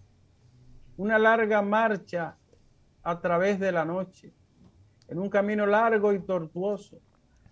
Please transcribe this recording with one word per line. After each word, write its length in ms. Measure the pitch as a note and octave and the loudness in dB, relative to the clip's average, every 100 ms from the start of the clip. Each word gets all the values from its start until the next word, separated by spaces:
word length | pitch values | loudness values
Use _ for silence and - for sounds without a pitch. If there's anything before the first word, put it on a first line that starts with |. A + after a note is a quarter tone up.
| - _ _ _ _ _ - - - - | -20 _ _ _ _ _ -20 -20 -20 -6
Una 240 | G#3 A3 | 0 4
larga 420 | A3 A3+ G#3+ G#3+ | 4 4 2 0
marcha 760 | G3+ G#3+ A3+ G3 - F3 D#3 - _ _ _ _ _ _ | 2 0 0 -2 -6 -8 -8 -12 _ _ _ _ _ _
a 160 | E3+ E3+ | -8 -4
través 400 | F3+ E3+ F#3+ G3 | -2 0 0 0
de 140 | F#3+ | -2
la 100 | E3+ | -2
noche, 480 | D#3 F#3 F#3 - - _ _ _ - _ _ _ - | -2 -4 -8 -14 -20 _ _ _ -20 _ _ _ -12
en 100 | E3 | -8
un 100 | G3 | -2
camino 360 | G3+ G3+ G#3+ G3+ | 0 0 0 2
largo 480 | G#3 A3+ A3 G#3 | 2 4 2 2
y 60 | G3+ | 0
tortuoso, 760 | - F3+ D#3+ F3 G3 G3 - - _ _ _ _ - | -2 -4 -4 -6 -6 -6 -12 -20 _ _ _ _ -20